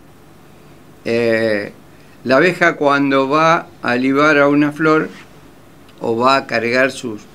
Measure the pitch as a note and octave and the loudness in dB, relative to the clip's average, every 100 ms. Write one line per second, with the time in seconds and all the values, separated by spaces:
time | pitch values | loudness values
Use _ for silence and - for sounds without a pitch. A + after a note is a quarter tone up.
0 | - - - - - - - - - - | -20 -20 -20 -20 -20 -20 -20 -20 -20 -12
1 | - A#2 A#2 A2+ A2+ G#2 G#2 - - - | -4 -2 0 0 0 -2 -6 -14 -20 -20
2 | - - A#2+ C3+ F3+ F3 F3 D#3 C#3+ C#3 | -20 -12 0 2 2 2 -2 0 0 0
3 | C#3 C3+ C3+ D3+ D#3+ E3+ - - A#2 B2 | 2 0 0 0 2 0 -2 -10 -4 -2
4 | C3 C#3 D3 D3 C#3+ C#3+ D3 D3 D#3+ D#3 | 0 2 2 4 4 2 0 0 0 0
5 | - - - - - - - - - - | -2 -10 -20 -20 -20 -20 -20 -20 -20 -10
6 | A#2+ A2+ B2+ C3+ C#3 A#2 A#2 B2 C3 - | -6 0 2 0 0 -4 -2 0 0 -4
7 | A#2+ G#2 - | -10 -12 -14